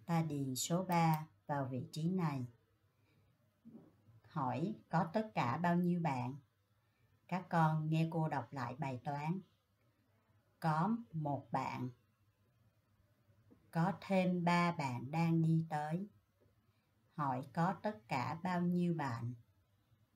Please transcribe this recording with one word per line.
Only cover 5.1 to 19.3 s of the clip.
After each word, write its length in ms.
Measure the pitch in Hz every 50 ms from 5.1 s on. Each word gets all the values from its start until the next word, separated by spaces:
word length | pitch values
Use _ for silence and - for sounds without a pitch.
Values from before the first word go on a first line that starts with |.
| -
tất 180 | 220 220 - -
cả 240 | 170 131 120 135
bao 180 | 160 175 175 175
nhiêu 240 | 175 175 175 175 175
bạn? 360 | 165 151 135 127 120 123 143 - - _ _ _ _ _ _ _ _ _ _ _ _ _ _ _ _
Các 180 | - 170 185 185 -
con 400 | 180 165 160 156 156 156 156 156
nghe 180 | 160 160 165 160
cô 160 | 165 165 156
đọc 260 | 151 143 135 117 - -
lại 220 | 135 123 123 127
bài 240 | 135 139 135 127 120 -
toán. 380 | 151 143 143 147 160 185 - - _ _ _ _ _ _ _ _ _ _ _ _ _ _ _ _ _ _ _ _ _ _ -
Có 380 | - 160 156 160 180 214 233 233 - - -
một 380 | 160 147 143 139 127 - -
bạn. 380 | - 135 131 131 127 127 123 127 - _ _ _ _ _ _ _ _ _ _ _ _ _ _ _ _ _ _ _ _ _ _ _ _ _ _ _ _ _ _ - - _ _ _
Có 220 | - 165 165 190 175 -
thêm 420 | - - 196 190 185 185 180 175 170
ba 280 | 175 175 175 175 175
bạn 400 | 170 - 139 131 123 123 - 135
đang 300 | 156 165 165 165 165 165
đi 240 | 160 160 160 160 160 -
tới. 380 | 156 147 151 151 160 180 202 208 _ _ _ _ _ _ _ _ _ _ _ _ _ _ _ _ _ _ _ _ -
Hỏi 320 | 160 147 135 127 131 - - -
có 200 | 170 165 185 196 -
tất 260 | - 214 214 - -
cả 320 | - 151 127 123 123 156 165 -
bao 180 | 185 180 175
nhiêu 320 | 175 175 175 175 175 175 165
bạn? 400 | 156 143 135 117 120 117 120